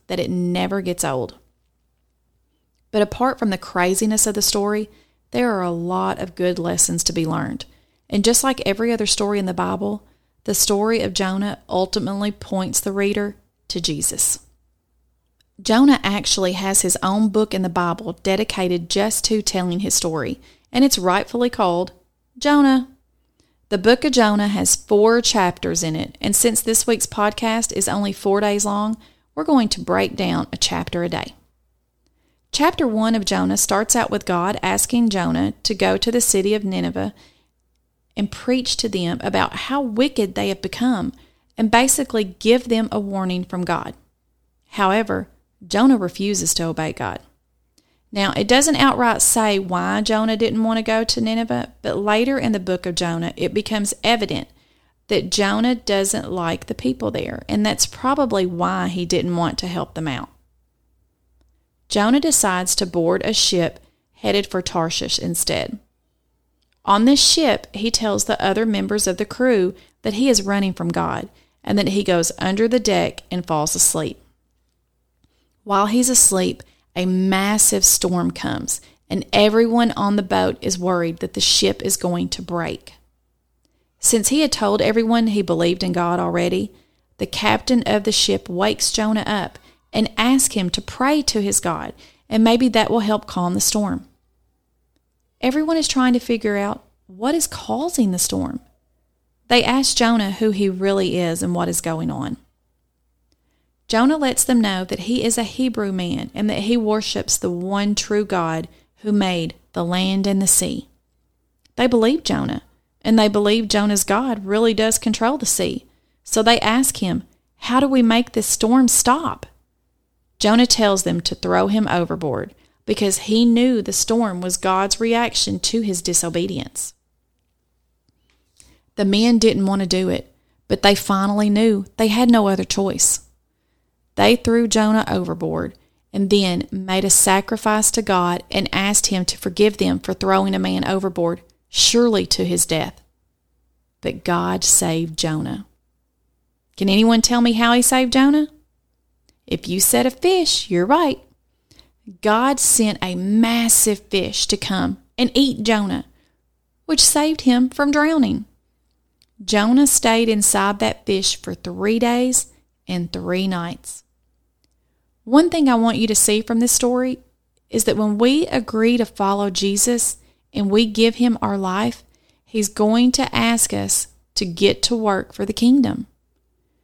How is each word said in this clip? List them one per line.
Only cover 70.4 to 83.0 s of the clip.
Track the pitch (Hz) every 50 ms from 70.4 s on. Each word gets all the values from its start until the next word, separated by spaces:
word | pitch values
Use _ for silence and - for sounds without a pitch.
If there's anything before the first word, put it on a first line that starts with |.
| 196
running | 196 202 202 202 190 180
from | - 175 170
God | 170 175 170 165 147 - - - _ _ _ _ _ _ -
and | - 208 202
that | 202 185
he | 190 202 196
goes | 190 180 175 165 - - -
under | - 185 190 196 220
the | 226 233 247
deck | 208 220 196 175 170 - - - - -
and | 185 180 175
falls | - 165 151 151 156 -
asleep. | 175 - - - 165 156 - - - _ _ _ _ _ _ _ _ _ _ _ _ _ _ _ _ _ _ _ _ _ _ _ _ _ _ _ _ -
While | 208 202 196 202
he's | 208 214 247 247 254
asleep, | 254 - - - 196 185 185 175 - - - _ _ _ _ _ -
a | 175 185
massive | 185 185 185 185 190 190 190 196 202 214 214 - - 214 202 180
storm | - - - - 185 180 175 175 175
comes, | 170 - - - 113 - - - - - - - _ _ _ -
and | - 196 - -
everyone | - 202 208 214 208 220 233 233 226 233 240 226 -
on | - 202 202 202
the | 208 196
boat | 185 196 190 185 185 - - -
is | - 190 180
worried | 175 180 185 175 170 165 165 165
that | - 185 -
the | 202
ship | 190 - - - - 190 196 - -
is | 196 190 -
going | - 180 175 175 180 175
to | - - 180
break. | - 175 175 165 165 - - - - - _